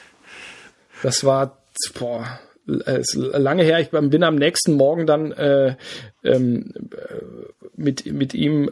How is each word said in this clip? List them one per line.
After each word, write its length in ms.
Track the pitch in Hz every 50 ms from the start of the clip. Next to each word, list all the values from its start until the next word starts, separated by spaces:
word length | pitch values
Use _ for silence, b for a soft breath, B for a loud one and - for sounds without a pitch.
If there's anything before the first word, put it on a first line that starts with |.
| B B B _ B B B B B B B B B B B B _ _ - -
Das 220 | - 131 127 - -
war, 340 | 135 135 135 139 131 - _ _ _ - - - - - -
boah, 400 | 127 120 120 117 117 123 123 B B B B _ _ - 143 - -
äh, 140 | - - -
ist 140 | - - -
lange 500 | - 127 131 - 143 135 135 151 185 170
her. 160 | 160 160 170
Ich 100 | 151 -
bin 320 | - 151 147 139 143 160
am 140 | 175 160 156
nächsten 380 | 143 143 165 175 - - 180 151
Morgen 320 | 139 135 139 160 170 160
dann, 260 | 156 147 147 156 151
äh, 420 | 151 - 147 143 139 139 135 131 131 B B B B B 131 110 B _
ähm, 500 | - 127 127 127 127 123 120 - - - - - - -
äh, 320 | - - - - - - - - 62 60 - - - _ - - _
mit, 300 | - 151 143 135 - -
mit 260 | - 147 143 135 135
ihm, 380 | - - 151 147 151 147 143 143